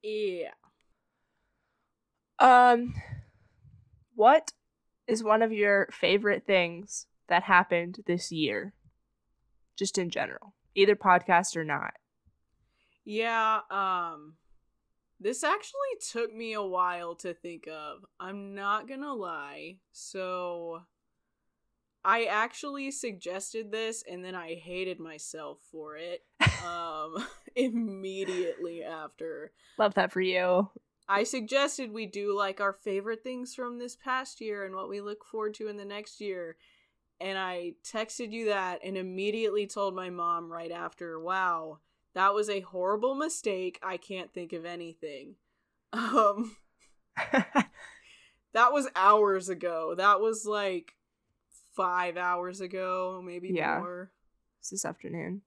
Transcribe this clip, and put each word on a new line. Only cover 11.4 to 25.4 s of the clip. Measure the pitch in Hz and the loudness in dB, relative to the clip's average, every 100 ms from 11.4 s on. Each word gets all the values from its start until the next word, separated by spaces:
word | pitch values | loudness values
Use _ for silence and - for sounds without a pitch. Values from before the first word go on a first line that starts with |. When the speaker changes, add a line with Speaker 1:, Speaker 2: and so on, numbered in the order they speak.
| 190 170 | 6 -4
Speaker 2:
or | |
not. | 156 143 - - _ _ _ _ _ _ _ _ _ _ | -2 -2 -4 -10 _ _ _ _ _ _ _ _ _ _
Speaker 1:
Yeah, | - 208 226 226 220 220 - | -8 -4 0 2 2 2 0
um, | 196 190 185 170 160 151 156 _ - _ _ _ _ _ _ | -2 0 0 -2 -8 -18 -20 _ -20 _ _ _ _ _ _
this | 190 254 | -4 -2
actually | 302 403 - 539 554 494 - | 0 0 -4 -6 -6 -6 -8
took | 233 226 | -4 -6
me | 220 226 | -6 -8
a | 214 | -6
while | 196 185 180 175 170 170 | -4 0 0 -2 -8 -8
to | 185 | -10
think | 170 175 170 - | -10 -12 -14 -14
of. | 156 151 147 196 _ | -12 -12 -14 -18 _
I'm | 180 196 202 | -12 -12 -12
not | 196 202 214 226 | -6 -2 -2 -4
gonna | 269 294 | -10 -8
lie. | 254 185 160 143 147 151 190 _ | -6 -6 -8 -10 -12 -16 -18 _
So, | - - 190 185 180 180 175 170 165 175 _ _ _ _ _ _ _ _ _ _ _ | -18 -14 -8 -6 -4 -6 -6 -8 -10 -14 _ _ _ _ _ _ _ _ _ _ _
I | 190 226 233 | 2 2 2
actually | 208 233 - 294 277 269 | 0 -2 -4 -10 -8 -8
suggested | 277 247 190 170 185 196 226 214 | -8 -8 -8 -8 -8 -8 -10 -8
this, | 214 220 226 - | -6 -6 -6 -10
and | 180 | -12
then | 180 185 | -10 -10
I | 165 | -10
hated | 170 165 180 185 180 | -12 -10 -6 -6 -6
myself | 160 156 - 160 | -10 -14 -14 -12